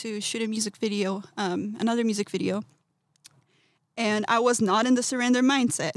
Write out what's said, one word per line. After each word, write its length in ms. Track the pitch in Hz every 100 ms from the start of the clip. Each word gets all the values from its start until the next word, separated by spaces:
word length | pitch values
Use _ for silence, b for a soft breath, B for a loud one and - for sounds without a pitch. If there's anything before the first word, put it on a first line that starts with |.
to 180 | 226 214
shoot 220 | 202 233
a 60 | 226
music 280 | 220 226 -
video, 440 | 220 202 190 196 - -
um, 400 | 190 180 208 214
another 240 | 226 233
music 240 | 226 202 202
video. 360 | 185 185 196 - _ _ _ _ _ - _ _ _ _ _ _ -
And 280 | 220 214 208
I 120 | 233
was 200 | 240 233
not 260 | 208 208 254
in 80 |
the 80 | 247
surrender 400 | 240 254 247 247
mindset. 500 | 254 277 240 - 160